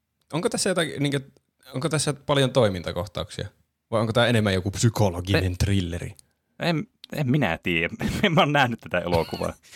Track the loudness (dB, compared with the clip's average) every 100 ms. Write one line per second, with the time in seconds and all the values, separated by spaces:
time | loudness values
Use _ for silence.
0 | _ _ -10 -4 -4 -2 -2 0 -2 -2
1 | -2 -2 -6 _ _ _ -12 -6 -2 0
2 | -2 -4 0 2 4 4 2 2 -6 -6
3 | -6 -8 -8 -8 -12 _ _ _ -4 -2
4 | 0 2 4 4 2 0 -2 2 2 4
5 | 0 0 -2 0 0 0 0 0 0 -6
6 | -10 -14 _ _ _ -6 -2 -2 -4 _
7 | -10 -4 0 2 2 -2 0 0 0 -2
8 | -4 0 2 4 4 4 2 0 -4 -4
9 | 0 0 0 -4 -6 -8 -18